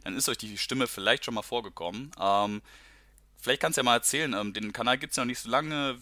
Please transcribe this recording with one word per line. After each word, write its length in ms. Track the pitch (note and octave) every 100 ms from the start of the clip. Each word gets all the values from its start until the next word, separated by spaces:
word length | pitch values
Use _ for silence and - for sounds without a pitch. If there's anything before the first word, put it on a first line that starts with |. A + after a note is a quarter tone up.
dann 120 | - C3
ist 140 | C3
euch 80 | A#2+
die 220 | G#2+ G2+
Stimme 260 | - C3 B2
vielleicht 400 | - F#2+ C3 -
schon 80 |
mal 80 | A2+
vorgekommen. 720 | - A#2+ G#2 - F2 G#2 C#3 -
Ähm, 400 | G2 G2+ G#2 G#2 - - - - _ - _ -
vielleicht 180 | - C#3
kannst 160 | D#3+ -
du 60 |
ja 40 | B2+
mal 100 | A#2
erzählen, 400 | - C#3 D#3 G2+
ähm, 140 | G#2
den 180 | G#2 G#2+
Kanal 280 | G#2 A#2 C3
gibt's 180 | D3 -
ja 60 |
noch 40 | B2
nicht 120 | B2
so 100 | A2+
lange. 480 | B2+ D#3 D3+ C#3 B2